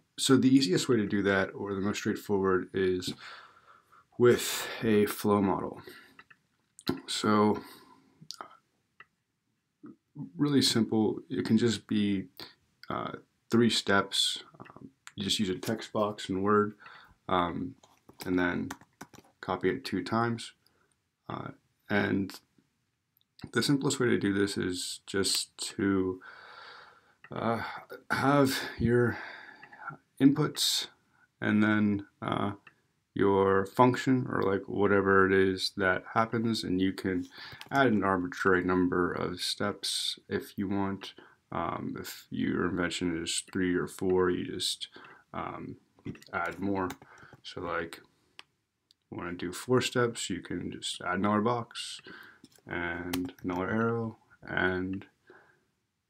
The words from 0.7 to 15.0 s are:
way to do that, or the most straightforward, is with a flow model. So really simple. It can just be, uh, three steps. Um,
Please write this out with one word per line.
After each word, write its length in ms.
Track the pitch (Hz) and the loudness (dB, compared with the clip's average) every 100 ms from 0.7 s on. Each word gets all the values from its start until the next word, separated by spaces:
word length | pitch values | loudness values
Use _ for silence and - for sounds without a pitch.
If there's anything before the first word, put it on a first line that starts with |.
| 175 - | 0 2
way 100 | 117 | 2
to 100 | 101 | 2
do 160 | 101 | 0
that, 260 | 98 98 92 - | 2 2 2 -4
or 180 | 101 | -6
the 80 | 95 | -2
most 160 | 98 104 | -2 -2
straightforward, 720 | 113 95 - 101 95 92 - 98 | -2 -4 0 2 4 2 0 -2
is 400 | 95 92 92 - - - - - _ - _ - _ - | 0 0 -4 -10 -14 -18 -20 -20 _ -20 _ -20 _ 4
with 480 | 120 104 - - - - | 6 6 2 -6 -6 -4
a 240 | 113 104 104 | 2 4 4
flow 340 | - 107 101 | 2 2 4
model. 400 | 98 87 - - - - - - - - _ _ _ - - 90 - | 4 0 -4 -10 -16 -20 -20 -20 -20 -20 _ _ _ -12 -6 -6 -6
So 520 | - 107 107 107 101 - - - - _ _ - - - - _ _ _ _ - _ _ _ _ _ _ _ - - _ 147 - 170 | -2 2 4 4 2 -4 -20 -20 -20 _ _ -18 -16 -16 -18 _ _ _ _ -20 _ _ _ _ _ _ _ -20 -20 _ -16 -14 -2
really 240 | 147 139 | 2 4
simple. 580 | - 117 110 110 107 - - | 4 4 2 2 2 0 -6
It 180 | - - | -6 2
can 120 | 113 | 4
just 300 | 117 101 - | 4 0 -2
be, 380 | 107 101 98 92 _ - _ _ _ - | 0 2 0 -4 _ -18 _ _ _ -10
uh, 220 | - - - - _ _ | -8 -6 -10 -16 _ _
three 220 | 113 120 | 4 4
steps. 720 | - - 98 95 - - - - - | 2 2 2 2 0 0 -2 -10 -20
Um, 320 | - - - _ | -20 -18 -20 _